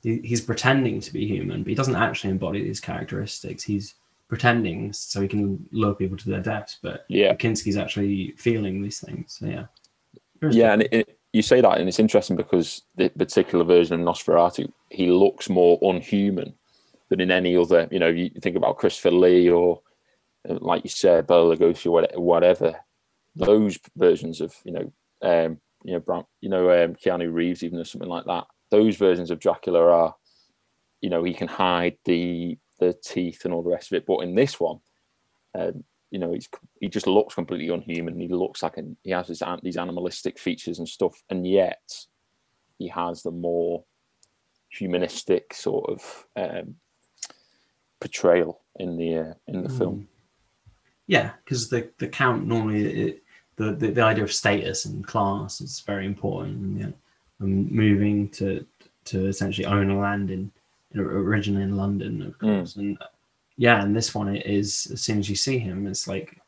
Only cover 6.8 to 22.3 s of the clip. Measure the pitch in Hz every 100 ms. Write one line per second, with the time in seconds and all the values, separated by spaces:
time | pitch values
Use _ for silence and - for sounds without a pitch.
6.8 | - - - 92 101 107 120 110 - 98
7.8 | 95 - 101 98 92 - - 113 101 95
8.8 | 101 - - - 170 - 101 - 139 _
9.8 | _ _ _ - _ _ 156 113 113 104
10.8 | 110 117 110 _ _ 110 104 127 113 -
11.8 | 90 - 110 104 - 90 - 90 82 -
12.8 | _ - 92 - 92 - - 90 82 87
13.8 | 85 85 85 85 - 85 87 - - -
14.8 | _ - 90 90 101 - - 92 87 85
15.8 | 98 90 - 101 101 92 - - _ _
16.8 | _ _ _ 95 92 90 90 90 85 87
17.8 | 82 92 82 85 90 - - 87 87 -
18.8 | 101 - 92 87 90 90 87 87 87 82
19.8 | _ _ _ _ _ _ - 85 82 85
20.8 | - - 98 85 76 87 85 80 85 82
21.8 | 85 85 82 90 87